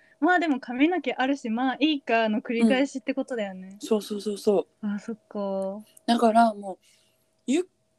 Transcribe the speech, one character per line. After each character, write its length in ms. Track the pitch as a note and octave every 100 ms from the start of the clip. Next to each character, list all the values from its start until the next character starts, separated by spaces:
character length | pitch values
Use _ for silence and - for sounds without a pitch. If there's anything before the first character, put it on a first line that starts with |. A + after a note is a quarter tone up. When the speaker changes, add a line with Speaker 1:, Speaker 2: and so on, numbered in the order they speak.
| _ _
Speaker 1:
ま 140 | D#4
あ 40 | F4+
で 100 | E4
も 120 | C4
髪 280 | - B3 D4+
の 140 | F4+
毛 100 | C4
あ 140 | A#3 C4
る 100 | C#4
し、 140 | A#3
ま 220 | A3+ C4
あ 40 | A#3+
い 180 | D4 C#4+
い 60 |
か 280 | - A3+ A3
の 100 | G#3+
繰 140 | -
り 80 | A#3
返 240 | A3+ C4 C#4
し 140 | C4
っ 20 |
て 100 | -
こ 140 | C4 C4+
と 100 | A#3+
だ 80 |
よ 80 | G3+
ね。 200 | F#3 F#3+
Speaker 2:
う 20 | G3
ん。 100 | -
そ 120 | G#3+
う 40 |
そ 140 | G3 G#3
う 40 |
そ 100 | G#3
う 60 | G3+
そ 280 | - F#3+ - _
う。 40 | G#3+
Speaker 1:
あ、 120 | G3+
そ 140 | -
っ 40 | A3 _
か。 560 | G#3 G3 G3 F#3+ G3+ - _ -
Speaker 2:
だ 100 | A#3
か 160 | A#3
ら 220 | A3 A#3
も 200 | G3+ G3+
う、 40 | F3+ _ _ _ _ _ _ -
ゆ 140 | D4
っ 20 | F#4 _ _